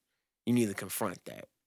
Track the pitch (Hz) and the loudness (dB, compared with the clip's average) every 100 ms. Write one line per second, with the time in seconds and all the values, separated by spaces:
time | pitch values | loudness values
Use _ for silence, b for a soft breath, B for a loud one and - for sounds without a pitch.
0 | _ _ _ _ - 120 110 98 98 - | _ _ _ _ 2 4 4 0 -6 -4
1 | 107 85 - - - _ | -4 -4 -12 -14 -16 _